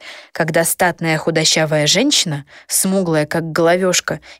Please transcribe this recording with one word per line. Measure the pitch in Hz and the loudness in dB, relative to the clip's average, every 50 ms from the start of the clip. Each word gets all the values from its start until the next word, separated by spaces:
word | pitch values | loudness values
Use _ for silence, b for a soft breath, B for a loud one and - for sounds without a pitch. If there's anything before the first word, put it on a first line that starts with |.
| B B B B B B | B B B B B B
когда | B - 165 165 156 165 165 | B -4 -4 0 2 0 0
статная | 160 - - 190 175 170 - 170 165 156 | 0 0 0 0 -2 0 -2 -2 -2 -2
худощавая | 151 - 165 160 156 156 - - 165 156 147 156 151 147 | 0 -2 0 0 0 0 2 2 0 0 0 0 0 2
женщина, | 143 - 185 262 294 294 - - 170 147 143 139 B B B B | 2 2 2 2 2 2 0 0 -2 -4 -8 -10 B B B B
смуглая, | B - - - 190 190 196 185 170 160 151 151 | B -4 -2 0 0 0 0 0 2 0 0 0
как | - - 170 165 160 | 0 -2 -4 -4 -2
головёшка, | 156 175 165 165 180 185 190 180 170 - - - 156 160 B B B B | 0 2 2 4 4 2 2 0 0 0 -2 -4 -8 -8 B B B B